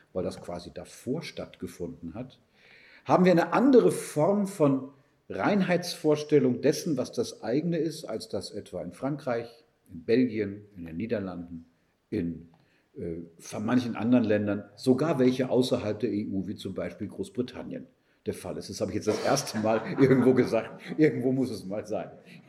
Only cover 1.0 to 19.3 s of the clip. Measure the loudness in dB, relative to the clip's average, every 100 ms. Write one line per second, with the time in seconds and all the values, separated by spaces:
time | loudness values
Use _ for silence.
1 | -8 -8 -8 -12 -14 -12 -14 -10 -12 -10
2 | -12 -12 -14 -16 _ _ _ -20 -20 -14
3 | 2 6 8 6 4 4 8 8 8 2
4 | -4 0 2 2 -2 2 2 2 -4 _
5 | _ _ -12 -2 2 2 2 0 -2 -2
6 | 0 0 4 4 4 2 0 0 -2 -4
7 | -4 -4 -6 -6 -4 -2 0 -2 -4 -6
8 | -10 -10 -8 -8 -8 -14 -12 -10 -10 -8
9 | -6 -6 -4 -6 -6 -16 _ _ _ -12
10 | 0 4 4 0 -4 -6 -16 -16 -12 -8
11 | -4 -4 -4 -8 -12 -14 -16 _ _ _
12 | -6 -4 -2 -6 -14 _ _ _ _ -12
13 | -10 -10 -12 -18 -12 -6 0 0 0 -2
14 | 2 4 4 2 2 -2 -6 -4 2 2
15 | 2 4 2 2 0 0 2 0 -2 -4
16 | -2 -2 -4 -6 -6 -8 -8 -8 -8 -8
17 | -12 -8 -8 -6 -6 -8 -12 -12 -14 _
18 | _ _ -8 -8 -8 -10 -10 -6 -4 -2
19 | 0 0 2